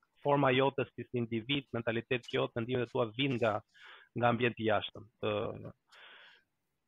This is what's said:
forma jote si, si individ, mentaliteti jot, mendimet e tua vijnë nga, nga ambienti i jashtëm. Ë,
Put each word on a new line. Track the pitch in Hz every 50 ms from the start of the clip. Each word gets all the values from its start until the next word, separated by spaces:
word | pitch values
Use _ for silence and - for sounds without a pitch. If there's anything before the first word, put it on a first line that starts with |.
| _ _ _ _ -
forma | 143 143 143 143 131
jote | 127 131 135 139 - - 123
si, | - - -
si | 117 - - 123
individ, | 120 113 117 113 110 127 143 143 127 -
mentaliteti | - 117 117 120 113 117 113 - 131 123 - - -
jot, | 131 131 131 -
mendimet | 120 113 120 131 123 120
e | 113
tua | - 127 123 110
vijnë | 107 120 139 139 127 113
nga, | 120 110 101 107 - _ _ - - - - - - _
nga | - 120 120 120
ambienti | 120 113 123 120 110 -
i | 110 107
jashtëm. | 104 98 - - - 107 107 107 _ _
Ë, | - 110 104 104 104 101 104 107 104 - - _ _ _ - - - - - - - - - _ _ _ _ _ _ _ _ _ _